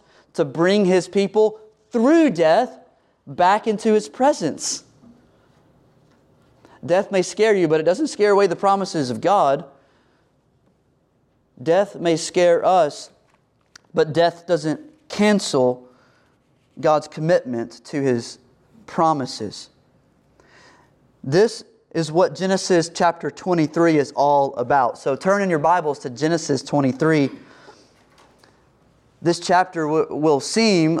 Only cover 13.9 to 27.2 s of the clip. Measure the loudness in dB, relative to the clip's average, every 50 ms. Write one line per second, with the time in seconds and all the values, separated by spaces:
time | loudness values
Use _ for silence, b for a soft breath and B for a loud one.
13.9 | _ -2 -2 0 2 2 2 2 0 -4 -4 -4 -2 -2 -2 -4 -6 -6 -10 -20
14.9 | _ _ _ _ -4 0 2 2 2 2 0 0 0 2 2 2 0 -2 b b
15.9 | b b b b b b b b b b b _ _ _ _ _ _ -4 0 0
16.9 | 0 0 -2 -6 -10 -6 -2 0 0 0 0 -4 -6 -6 -6 -8 -12 -20 _ -10
17.9 | -6 -4 -2 0 -2 -2 -4 -8 -16 -20 _ _ _ _ _ _ _ -20 -20 -12
18.9 | -4 0 0 0 0 -2 -4 -10 -10 -12 -12 -12 -12 -16 -20 -20 _ _ _ _
19.9 | _ _ _ _ _ _ _ _ _ b b b b b b b b b b b
20.9 | b b b _ _ _ -8 -2 2 2 2 2 0 -8 -18 _ _ _ _ _
21.9 | -6 -6 -4 -2 0 0 0 0 0 -4 -4 -2 -2 -2 0 2 2 2 2 0
22.9 | -4 -2 0 0 0 -2 -8 -10 -10 -8 -4 -2 0 0 0 -2 0 0 2 2
23.9 | 2 2 0 -2 -2 0 0 2 2 2 0 0 -4 -6 -4 0 0 0 0 0
24.9 | -4 -6 -6 -6 -6 -4 -2 -2 0 0 0 -2 -2 0 0 0 0 0 0 -4
25.9 | -6 -6 -8 -12 -8 -4 -2 -2 -2 -2 -2 -2 -4 -4 -4 -4 -2 0 0 0
26.9 | -2 0 0 2 2 2